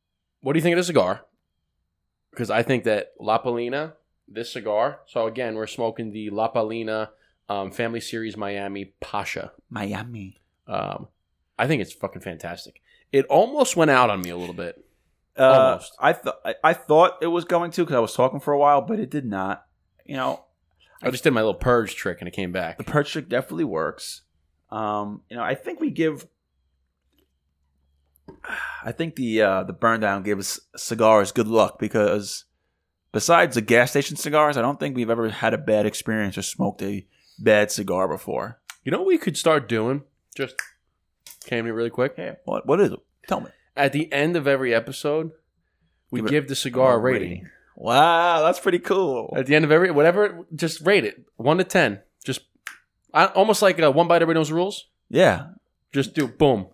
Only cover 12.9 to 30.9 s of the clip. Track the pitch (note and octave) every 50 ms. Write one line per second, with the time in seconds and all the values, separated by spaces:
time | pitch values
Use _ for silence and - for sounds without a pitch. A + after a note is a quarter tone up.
12.9 | _ _ _ _ - C#3 C3+ - C#3 E3 G#3+ B3 D4 D4 C4 - - E3+ D#3+ D3+
13.9 | C3+ B2+ B2 A2+ G2+ F#2+ F2 F2 F2 F2+ F2 F2 F2 F2 F2 E2+ - - _ _
14.9 | _ _ _ _ _ _ _ _ _ - C3 C3 C3 C3 C3 C3 A2+ - - -
15.9 | - - B2+ D3+ F3 - - - - - - G2+ A2+ - - D#3+ E3+ - - -
16.9 | D3+ D#3 F3+ F#3 - - D#3+ E3+ E3+ F3 E3+ - F3 E3+ F3 E3+ - F3+ E3+ D#3
17.9 | C#3+ A#2+ A2+ G2+ - - B2 C3 - - - D3 D3 C#3 C#3+ C#3+ D3 C#3 - -
18.9 | A3+ G#3 G3+ B2+ D3 D3+ C3 A2 G#2 F#2+ F#2+ G2 - - _ _ _ _ _ _
19.9 | _ _ _ - C#3+ C3 B2+ C3+ - - _ _ _ _ _ _ _ _ _ _
20.9 | _ _ - B2 B2+ - - D#3+ B2+ A2 A2 G#2+ F2+ - - C3 B2 A#2 A2 F#2
21.9 | - - - G2 E2+ - F2 F2 - - F#2+ F2+ F2+ F#2 F2 E2 - - A2+ -
22.9 | - D3 D3 - - D#3+ C3 - A#2 B2+ - - D#3+ E3 D#3+ A#2 E2+ D#2 D#2+ -
23.9 | - - - - - - _ _ _ _ _ _ _ _ _ _ A2 G#2+ A2 G#2
24.9 | G#2 G#2 G#2 G#2 G#2 - - _ A#2 A#2+ A2+ - C3+ - - F4 F4 - D#4+ C4+
25.9 | C3+ - D#3+ D#3+ D3+ C3 - - _ _ _ _ _ _ _ _ _ _ _ _
26.9 | _ _ _ _ _ _ _ _ _ _ _ _ _ _ _ _ _ _ _ _
27.9 | _ _ _ _ _ _ _ - - _ - - - - - - - - - A2
28.9 | A#2 - E3 E3 - C3+ B2+ A2+ A2 A2 G#2+ G2 F#2+ F#2+ F#2 G2 F2+ - A#2+ A2+
29.9 | A2+ A2 G#2+ G2+ G2 G2+ F#2+ G#2 G#2 G2 F#2+ - - - - _ _ - - -